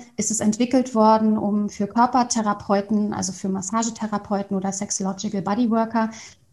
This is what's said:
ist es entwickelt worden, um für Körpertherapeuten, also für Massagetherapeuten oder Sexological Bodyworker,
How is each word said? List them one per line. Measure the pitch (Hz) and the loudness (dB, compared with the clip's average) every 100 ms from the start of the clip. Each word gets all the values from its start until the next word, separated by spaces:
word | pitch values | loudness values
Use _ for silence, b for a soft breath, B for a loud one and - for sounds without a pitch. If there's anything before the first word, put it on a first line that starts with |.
| B - | B -6
ist | 214 | -4
es | 214 | 0
entwickelt | 214 214 247 262 254 220 | 0 2 2 2 2 4
worden, | 220 220 220 214 | 6 6 4 2
um | 208 208 208 | 0 0 -2
für | - 202 | -4 -2
Körpertherapeuten, | 233 247 254 240 226 214 208 - 202 202 214 208 | 2 4 4 0 0 -2 -2 0 0 2 0 0
also | - 185 | -2 -4
für | - 190 | -4 -4
Massagetherapeuten | 190 185 226 226 226 214 202 - 202 196 190 | -4 -4 -2 -4 -6 -6 -6 -2 -4 -2 -2
oder | 196 | -2
Sexological | 190 208 - 190 190 208 202 | -4 -6 -4 -4 -4 -4 -4
Bodyworker, | 190 208 240 226 226 226 220 B B B _ | -2 0 2 2 0 0 -2 B B B _